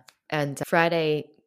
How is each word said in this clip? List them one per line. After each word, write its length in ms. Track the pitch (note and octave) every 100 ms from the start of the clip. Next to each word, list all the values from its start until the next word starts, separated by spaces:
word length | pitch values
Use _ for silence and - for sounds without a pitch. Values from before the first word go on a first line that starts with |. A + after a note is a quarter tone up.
| - _ -
And 300 | D#3 C#3+ C#3 D3
Friday, 640 | F3 E3 E3+ D#3 D3+ - _